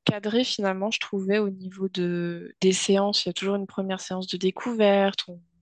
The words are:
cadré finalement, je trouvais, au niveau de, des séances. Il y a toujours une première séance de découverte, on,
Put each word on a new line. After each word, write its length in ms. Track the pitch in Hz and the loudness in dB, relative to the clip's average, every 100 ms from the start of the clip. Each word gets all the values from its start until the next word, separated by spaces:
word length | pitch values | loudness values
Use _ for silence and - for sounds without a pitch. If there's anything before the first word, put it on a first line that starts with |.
cadré 400 | - 208 208 226 | -2 -2 0 0
finalement, 460 | 254 - 196 190 202 | 0 0 -2 0 -2
je 100 | - | -4
trouvais, 380 | - 196 190 208 | -4 -4 0 2
au 120 | 202 | 0
niveau 380 | 190 185 190 190 | -4 -10 -6 -4
de, 680 | 185 175 175 175 170 - - | -2 0 0 -4 -6 -12 2
des 120 | 190 | 2
séances. 520 | 185 - 196 202 208 | 4 4 4 4 0
Il 40 | - | -2
y 20 | |
a 20 | |
toujours 240 | 175 196 202 | -2 -2 -2
une 100 | 196 | -4
première 340 | - 190 185 | -6 -4 -6
séance 260 | - 185 185 | -6 -8 -6
de 80 | 180 | -2
découverte, 880 | 190 - 254 226 208 202 196 - - | -2 -2 -4 2 6 6 4 0 -8
on, 120 | 175 - _ | -14 -20 _